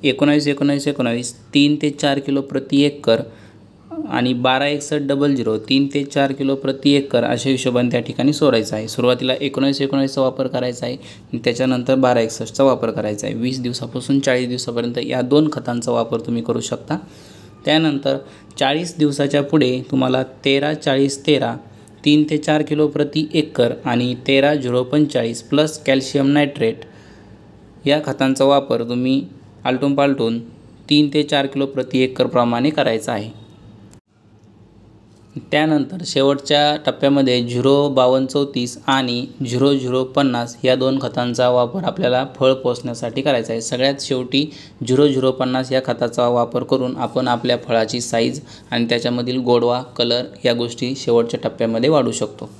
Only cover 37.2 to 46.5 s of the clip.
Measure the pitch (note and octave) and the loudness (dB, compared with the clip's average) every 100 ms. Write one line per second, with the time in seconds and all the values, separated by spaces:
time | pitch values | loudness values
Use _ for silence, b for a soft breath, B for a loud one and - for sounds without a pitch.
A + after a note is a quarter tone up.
37.2 | C3 B2 A#2+ B2 C3 C#3 C#3+ C3 B2+ C3 | 4 2 0 0 4 4 4 4 4 4
38.2 | C3 C#3+ C#3 B2+ A#2+ - - C3+ B2+ A#2+ | 0 -2 -2 -4 -6 -6 0 0 0 -4
39.2 | C3+ - B2+ B2 C#3 C#3 B2+ B2+ C3 C#3+ | -6 -8 -4 2 2 2 0 -2 0 0
40.2 | C3+ A#2+ A#2 - B2+ B2+ C3 C3+ B2+ - | 2 0 -4 -2 0 2 2 0 -2 -2
41.2 | B2 A#2+ B2 B2 A#2+ F#3+ - - C3 B2+ | -2 2 2 2 0 -2 -4 -2 0 0
42.2 | C3+ - C3 C3 B2 A#2+ B2+ A#2 A#2+ A#2+ | -2 0 2 2 -2 -4 -6 -8 -6 -2
43.2 | C#3+ B2+ A2 A#2 A2+ B2 C3+ C#3 - B2+ | 0 0 -2 -6 -4 -2 0 -2 -4 -4
44.2 | B2 C#3 D3+ B B B A#2+ C3 D3 C3 | 0 -2 -2 B B B 0 4 4 4
45.2 | C3 C3 B2+ C3 B2+ C3 C3 A#2 A#2+ A#2 | 0 0 -2 -2 0 -2 -2 -2 -2 0
46.2 | A#2+ A#2+ A#2 | 2 2 0